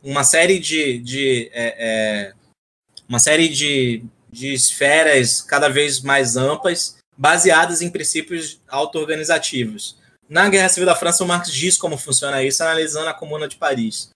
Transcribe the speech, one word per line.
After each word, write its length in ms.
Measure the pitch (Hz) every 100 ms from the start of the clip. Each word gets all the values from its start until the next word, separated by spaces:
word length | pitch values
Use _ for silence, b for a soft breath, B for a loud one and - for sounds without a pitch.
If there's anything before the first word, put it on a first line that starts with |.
uma 200 | 139 143
série 360 | 135 160 175 190
de, 400 | 156 160 147 120
de, 500 | 120 135 135 123 113
é, 240 | 120 117 -
é, 540 | 113 110 110 104 98 _ _ _ _ _ _ - _
uma 80 | 120
série 320 | 147 156 165
de, 560 | 139 147 139 127 113 120 _ _
de 240 | 117 135
esferas 880 | 135 - - 139 151 160 139 120 -
cada 260 | - 143 147
vez 320 | 135 147 131
mais 380 | 135 139 127 120
amplas, 600 | 135 151 185 165 - - _ -
baseadas 640 | 143 165 185 160 170 170
em 80 | 175
princípios 720 | 185 151 160 156 170 156 - _
auto-organizativos. 1300 | 139 151 160 151 156 156 160 - 135 113 107 - - b b _
Na 180 | 160 202
Guerra 220 | 190 185
Civil 160 | 180 185
da 100 | 165
França, 280 | 175 170
o 40 | 175
Marx 240 | 175 175
diz 240 | 131 175 180
como 220 | 175 147
funciona 460 | - 131 143 135
isso, 180 | 135 139
analisando 480 | 165 160 156 151 160
a 60 | 151
Comuna 320 | 156 151 147
de 80 | -
Paris 560 | 156 131 113 - -